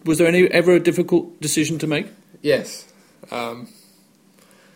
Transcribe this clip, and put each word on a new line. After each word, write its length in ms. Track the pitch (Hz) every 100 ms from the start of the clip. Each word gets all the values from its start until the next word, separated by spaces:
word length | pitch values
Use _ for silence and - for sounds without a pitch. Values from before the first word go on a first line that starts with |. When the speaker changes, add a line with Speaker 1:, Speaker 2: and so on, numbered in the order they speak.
Speaker 1:
was 140 | 160 160
there 100 | 170
any, 160 | 180 180
ever 240 | 175 170
a 80 | 175
difficult 600 | 175 156 175 175 - -
decision 380 | 151 160 147 156
to 60 | 156
make? 180 | 151 - - _ -
Speaker 2:
Yes. 460 | 147 131 - - - _ _ _ -
Um, 360 | 120 117 117 120 - _ _ _ _ _ _ _ _ _